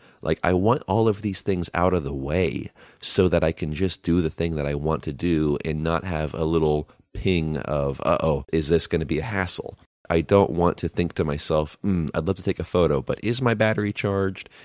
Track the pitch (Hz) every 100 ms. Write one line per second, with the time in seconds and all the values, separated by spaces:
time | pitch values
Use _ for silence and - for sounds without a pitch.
0 | - _ - 80 - 90 101 123 - 101
1 | 113 101 104 92 - 92 85 - 87 90
2 | 69 71 67 85 87 64 - - - -
3 | - - 92 85 80 82 80 76 92 -
4 | - 85 80 - 85 80 71 73 76 80
5 | - 67 87 80 76 71 - 78 78 82
6 | 95 80 76 - 80 82 78 76 73 _
7 | _ - 95 90 78 76 - 73 71 67
8 | - 85 80 73 - 82 73 82 - 82
9 | 78 73 120 101 90 - - - _ _
10 | - 85 76 98 98 82 87 - 85 -
11 | 87 - 78 73 - 78 78 - 101 90
12 | 76 82 80 95 - 92 82 90 82 71
13 | 64 - 107 120 123 110 110 107 104 -
14 | 104 98 98 95 - -